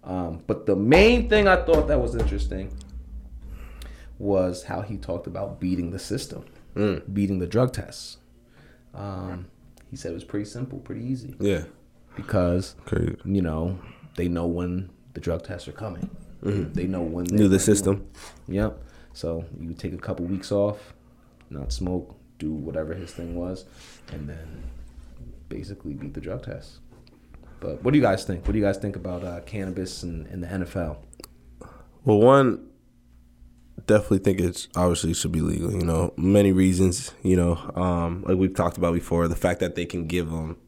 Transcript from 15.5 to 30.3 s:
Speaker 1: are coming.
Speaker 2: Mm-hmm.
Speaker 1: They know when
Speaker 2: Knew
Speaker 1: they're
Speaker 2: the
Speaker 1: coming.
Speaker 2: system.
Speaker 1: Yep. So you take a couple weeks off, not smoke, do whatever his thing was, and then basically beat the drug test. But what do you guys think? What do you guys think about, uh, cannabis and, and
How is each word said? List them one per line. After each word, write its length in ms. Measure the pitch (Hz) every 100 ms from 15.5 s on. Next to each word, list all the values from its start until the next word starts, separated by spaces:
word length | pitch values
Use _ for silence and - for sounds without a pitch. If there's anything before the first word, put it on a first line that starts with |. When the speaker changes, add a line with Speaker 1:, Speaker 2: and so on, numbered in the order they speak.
| 92 -
Speaker 1:
are 40 |
coming. 360 | - 110 85 - - - -
Speaker 2:
Mm-hmm. 300 | - 101 78
Speaker 1:
They 120 | 92 92
know 160 | 92
when 240 | 82 85 90
Speaker 2:
Knew 120 | 104
Speaker 1:
they're 100 | 101
Speaker 2:
the 80 | 95
Speaker 1:
coming. 20 |
Speaker 2:
system. 460 | 107 101 95 95 - - - - -
Speaker 1:
Yep. 300 | 92 107 - - - -
So 320 | - 82 82 82 -
you 140 | 82
take 200 | 82 -
a 40 | 85
couple 280 | - 90 87
weeks 260 | 95 -
off, 420 | 101 101 104 - - _ - _ _ -
not 220 | 71 67
smoke, 440 | - 90 90 - - - _
do 120 | 76
whatever 420 | 78 76 78 78
his 180 | 87 85
thing 240 | - 85 87
was, 300 | 90 92 - - - - -
and 160 | 80 71
then 360 | 80 80 82 - - - - - - - - -
basically 440 | - 95 101 76
beat 200 | 71 71
the 80 | -
drug 220 | 82 117
test. 360 | - - - - - - - - - - - -
But 240 | 87 76
what 80 | 123
do 60 | 123
you 60 |
guys 220 | 120 95 -
think? 200 | 87 -
What 80 |
do 60 | 104
you 60 | 101
guys 120 | 95
think 180 | 104 95
about, 280 | 92 87
uh, 160 | 90 87
cannabis 640 | - 107 95 87 92 -
and, 240 | 87 82
and 160 | -